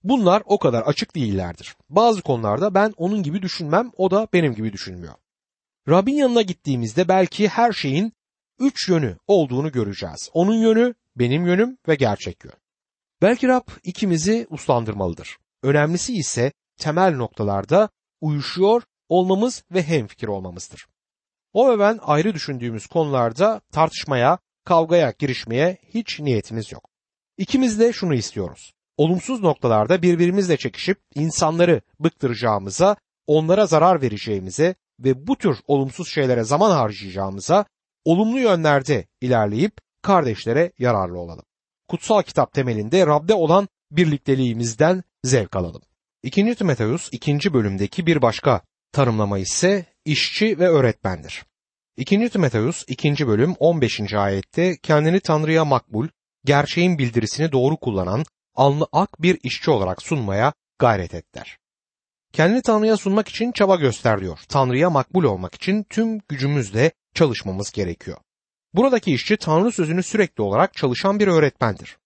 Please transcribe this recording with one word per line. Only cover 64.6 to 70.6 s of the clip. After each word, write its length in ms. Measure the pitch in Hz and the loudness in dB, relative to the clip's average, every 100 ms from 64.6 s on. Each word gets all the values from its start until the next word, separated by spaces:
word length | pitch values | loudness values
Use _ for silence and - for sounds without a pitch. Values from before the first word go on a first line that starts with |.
| 127 127 175 | 2 2 2
makbul 340 | 147 123 185 | 2 0 0
olmak 320 | 143 95 92 - | 0 0 -6 -8
için 280 | - 190 | -4 -4
tüm 360 | - - 226 220 | -2 -4 -2 -4
gücümüzle 720 | - 139 135 147 104 107 151 _ _ | -8 -4 -2 -2 -2 0 0 _ _
çalışmamız 580 | - 147 110 98 95 101 | 0 0 0 -6 -8 -8
gerekiyor. 460 | - 92 85 - 78 _ _ _ _ _ | -6 -6 -6 -12 -16 _ _ _ _ _
Buradaki 400 | 180 262 240 - | 0 2 2 0
işçi 240 | 131 - 214 | -2 0 -2
Tanrı 340 | - 160 226 | 2 2 2
sözünü 320 | - 156 175 | 0 -2 -2
sürekli 380 | 180 214 185 - | -2 -2 -2 -2
olarak 320 | 104 104 | -2 2